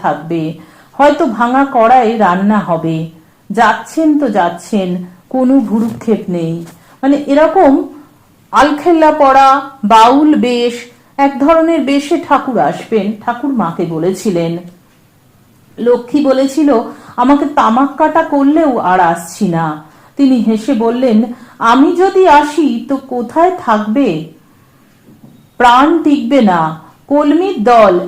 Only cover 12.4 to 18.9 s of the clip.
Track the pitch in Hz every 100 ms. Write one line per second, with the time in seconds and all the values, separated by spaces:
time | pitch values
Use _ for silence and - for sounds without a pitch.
12.4 | - 214 147 165 - 226 196 220 - 240
13.4 | 285 247 170 170 165 160 175 190 220 170
14.4 | 165 170 180 _ _ _ _ _ _ _
15.4 | _ _ _ - 233 247 - 294 277 262
16.4 | 269 320 285 233 233 - - - 247 285
17.4 | 294 - 220 233 277 - 311 330 320 285
18.4 | 277 320 311 226 170